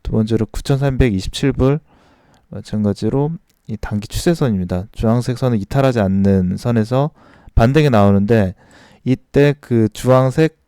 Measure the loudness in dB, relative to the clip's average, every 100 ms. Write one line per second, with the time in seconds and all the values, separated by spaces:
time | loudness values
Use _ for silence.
0 | -4 -2 0 -2 -4 -8 -4 -2 -2 0
1 | 0 0 -6 -4 -4 0 0 0 _ _
2 | _ _ _ _ _ -16 -8 -2 -2 -2
3 | -2 -2 -4 -6 _ _ -14 -12 -6 -8
4 | -6 -2 -2 0 0 -2 -4 -6 -8 -4
5 | 0 0 -2 -4 -2 -2 -2 0 0 2
6 | 0 2 2 2 0 -4 -2 -2 0 -2
7 | -2 _ _ _ -4 2 2 4 4 4
8 | 4 4 2 2 0 -4 _ -20 -20 _
9 | -4 -4 _ 2 2 0 -2 0 0 0
10 | 2 4 4 2 0 _